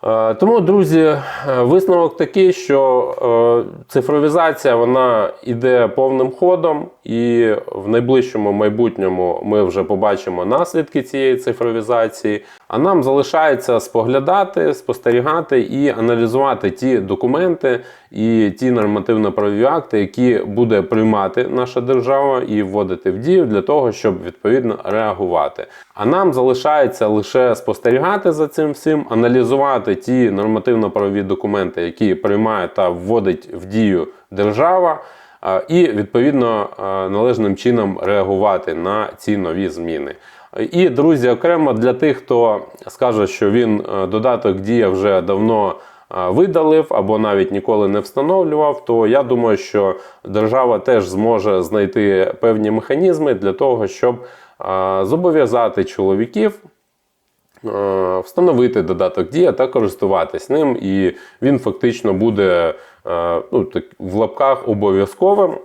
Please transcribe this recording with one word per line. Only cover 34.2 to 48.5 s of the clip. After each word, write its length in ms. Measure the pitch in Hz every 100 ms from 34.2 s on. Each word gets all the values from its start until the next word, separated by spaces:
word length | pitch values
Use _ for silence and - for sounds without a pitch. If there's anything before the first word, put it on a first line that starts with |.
| _
держава, 720 | 92 104 107 160 185 175 151 - - - _
а, 200 | - 95 -
і, 180 | 170 165
відповідно, 840 | 104 104 117 135 143 120 110 101 -
а, 320 | 101 95 95
належним 480 | 101 120 123 104 98
чином 420 | 123 120 101 90
реагувати 720 | 92 101 95 98 104 92 -
на 340 | 82 90 104 107 -
ці 200 | - 104
нові 320 | 87 87 95
зміни. 460 | 78 85 78 69 71 - - - - 110
І, 180 | 170 180
друзі, 400 | 120 151 151 123
окремо 440 | 117 170 175 147
для 200 | 110 123
тих, 240 | 127 156 131
хто 440 | - 120 117 104 78 - -
скаже, 380 | - 127 110 98
що 240 | - 104
він, 340 | 113 117 104 -
е, 120 | 98 95
додаток 540 | 107 123 120 107 95
Дія 280 | 98 120 104
вже 320 | 92 101 95
давно, 540 | 87 98 110 110 101 - - - _
а, 220 | 92 90
видалив 560 | 104 190 165 156 160 151
або 280 | 110 98 107
навіть 340 | 110 101 95
ніколи 360 | 98 95 107 101
не 120 | 101
встановлював, 840 | 101 - 147 190 170